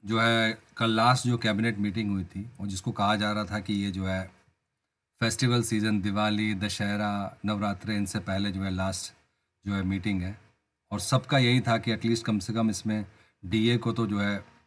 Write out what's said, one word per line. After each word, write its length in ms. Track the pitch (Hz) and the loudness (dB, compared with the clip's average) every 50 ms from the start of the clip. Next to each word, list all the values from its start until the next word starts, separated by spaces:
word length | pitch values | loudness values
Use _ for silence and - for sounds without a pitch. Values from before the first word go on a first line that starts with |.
| - | -4
जो 160 | 101 110 113 | -2 0 2
है 380 | 113 117 117 113 113 113 110 - - _ _ | 4 4 4 4 2 2 0 -4 -10 _ _
कल 140 | - 117 113 | -2 0 2
लास्ट 360 | 110 110 113 123 131 127 - | 4 4 6 6 4 4 2
जो 120 | 123 123 117 | 0 0 2
कैबिनेट 400 | - 113 104 101 110 117 113 104 | 2 0 2 2 2 0 0 0
मीटिंग 320 | 104 104 95 113 110 104 | -2 -2 0 -2 -2 -2
हुई 140 | 101 95 92 | -2 -2 -4
थी 260 | 87 - 98 101 117 - - | -4 -8 -10 -10 -10 -10 -10
और 60 | 98 | -8
जिसको 260 | 101 98 98 - - - | -6 -6 -6 -6 -6 -2
कहा 240 | - 101 101 104 | 0 2 2 2
जा 160 | 101 107 104 104 | 2 2 0 0
रहा 120 | 107 107 | -2 -4
था 160 | 90 101 107 | -4 -4 -6
कि 120 | 98 - 107 | -4 -2 -2
ये 180 | 101 101 101 | -2 -2 -2
जो 160 | 92 95 95 | -2 -4 -2
है 260 | 95 92 92 92 92 - _ _ _ _ _ _ _ _ _ _ _ _ _ _ _ _ _ | -2 -2 -4 -4 -8 -14 _ _ _ _ _ _ _ _ _ _ _ _ _ _ _ _ _
फेस्टिवल 420 | 117 117 - - 131 123 120 123 110 | -2 -2 0 2 2 2 4 2 2
सीजन, 380 | 117 120 110 104 110 107 104 | 2 0 0 2 2 0 0
दिवाली, 540 | 92 107 98 104 107 107 104 104 107 107 107 | 0 0 0 0 0 0 0 0 0 0 -2
दशहरा, 840 | 95 98 104 - - 107 101 104 104 107 104 101 101 98 - - - - | -2 -2 -4 -4 -2 -2 -2 -2 -2 -2 -2 -2 -4 -6 -8 -10 -6 -4
नवरात्रे, 520 | 101 107 101 101 104 101 95 - - 107 | -4 -2 0 -2 -2 -4 -4 -4 -4 -2
इनसे 220 | 104 101 98 - 110 | -2 -2 -2 -4 -6
पहले 340 | 90 - 95 98 101 104 92 | -4 -2 -2 -2 -2 -2 -2
जो 100 | 95 98 | -4 -4
है 80 | 98 | -2
लास्ट 440 | 92 92 95 95 95 - - - - _ _ _ _ _ _ _ _ _ _ | -2 -2 -2 -2 -4 -6 -8 -12 -14 _ _ _ _ _ _ _ _ _ _
जो 80 | 101 101 | -4 -2
है 80 | 98 92 | 0 0
मीटिंग 400 | 92 98 98 92 107 101 92 90 | 0 -2 0 0 -2 -2 -2 -2
है 180 | 92 104 - - _ _ _ _ _ _ _ _ _ | -4 -8 -10 -16 _ _ _ _ _ _ _ _ _
और 100 | 107 101 | -6 -6
सबका 380 | - - - 127 - - 147 139 | -2 2 2 0 2 2 2 4
यही 220 | 127 120 123 127 | 4 6 4 4
था 180 | 107 120 117 113 | 4 2 0 0
कि 120 | - 117 | 2 -2
एटलीस्ट 360 | 110 107 - 113 117 113 - | -2 0 2 0 0 0 0
कम 120 | - 107 104 | 0 0 0
से 140 | 95 - 113 | 0 -2 -2
कम 180 | 117 113 110 | 0 2 0
इसमें 360 | 101 - - 107 107 110 107 - - _ _ _ _ _ - | 0 0 -2 -2 -2 -2 -4 -6 -12 _ _ _ _ _ -8
डीए 340 | 92 92 110 110 117 120 120 | -2 0 2 4 4 4 2
को 140 | 113 117 113 | 2 0 0
तो 140 | 117 117 | 0 0
जो 140 | 101 104 101 | 0 0 0
है 240 | 101 101 101 98 - - - _ _ | 0 0 -2 -4 -6 -12 -20 _ _